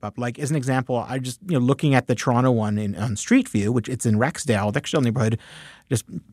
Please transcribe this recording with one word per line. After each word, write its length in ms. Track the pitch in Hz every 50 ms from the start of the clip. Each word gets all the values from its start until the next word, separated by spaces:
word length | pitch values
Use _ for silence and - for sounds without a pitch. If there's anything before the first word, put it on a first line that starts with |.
| -
up. 140 | 104 -
Like, 200 | 123 120 120 117 -
as 100 | 147 131
an 40 | 156
example, 400 | 151 123 135 131 131 131 - 127
I 220 | 117 104 - 127 135
just, 200 | 127 127 120 - -
you 120 | 185 170 131
know, 60 | 123
looking 300 | 127 139 - - 147 139
at 100 | 123 -
the 60 | - 123
Toronto 360 | - - 139 120 120 127 131
one 260 | 123 113 107 104 104
in, 180 | 104 107 101 98
on 200 | 80 104 127 104
Street 320 | - - - 240 269 - -
View, 220 | - 107 98 107
which 180 | 123 123 104 -
it's 160 | 127 113 -
in 100 | 120 107
Rexdale, 560 | 107 123 147 - - - 143 113 98 101 104
Rexdale 300 | 104 143 - - - 156
neighborhood, 380 | 131 117 110 131 110 110 113 - - - - - - - - - _ -
just 160 | 131 113 - - - 175 - _